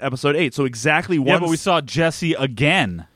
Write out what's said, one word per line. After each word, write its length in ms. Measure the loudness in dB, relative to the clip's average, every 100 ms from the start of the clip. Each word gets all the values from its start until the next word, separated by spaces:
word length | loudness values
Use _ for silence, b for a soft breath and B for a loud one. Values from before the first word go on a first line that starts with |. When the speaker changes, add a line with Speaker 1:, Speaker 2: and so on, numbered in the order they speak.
Speaker 1:
episode 320 | -2 -2 0 2
eight. 180 | 0
So 120 | 0 -2
exactly 500 | -2 0 0 2 0
Speaker 2:
Yeah, 60 |
Speaker 1:
one 160 | 2 2
Speaker 2:
but 100 | 2
we 60 | 0
Speaker 1:
s- 60 |
Speaker 2:
saw 200 | 2 0
Jesse 520 | 0 0 0 0 -2
again. 720 | -2 -2 0 2 2 0 -4 -12